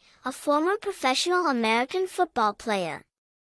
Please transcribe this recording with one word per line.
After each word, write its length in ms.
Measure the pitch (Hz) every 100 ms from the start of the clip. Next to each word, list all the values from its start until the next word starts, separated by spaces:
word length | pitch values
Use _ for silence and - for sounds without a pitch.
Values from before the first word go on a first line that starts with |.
| _ _ 254
a 60 |
former 460 | - 294 294 339 415
professional 640 | 403 381 262 269 349 359 339
American 600 | 247 220 226 262 370 370
football 460 | - 349 - 214
player. 500 | 208 226 202 165 143 - _ _ _ _